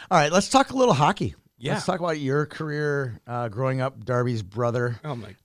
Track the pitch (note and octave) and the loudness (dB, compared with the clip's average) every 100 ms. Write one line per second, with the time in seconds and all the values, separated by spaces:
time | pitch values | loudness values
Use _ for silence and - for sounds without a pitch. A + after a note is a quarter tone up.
0 | - F3 D3 F3+ G3+ C4+ C4+ C4 B3 C#3 | 0 2 4 4 4 4 4 4 4 6
1 | D3+ G#3 A2+ - _ _ C3 G3+ - F3+ | 4 2 -4 -6 _ _ -4 -2 -2 -2
2 | F3 D#3 C3+ C#3+ D3 - D#3 D3 D3 C#3+ | -2 -2 0 0 -2 -6 -6 -4 -2 -2
3 | B2+ G2+ - A#2+ A#2+ G#2 C3 C3 C3 A2 | -4 -8 -8 -6 -6 -2 -2 -2 -4 -6
4 | G#2+ B2 B2 A2+ F#2+ G#2+ A#2+ B2 A#2+ A2+ | -2 0 0 -2 -4 -2 -2 0 -2 -4
5 | D3+ A#2+ F#2 - | -8 -10 -12 -18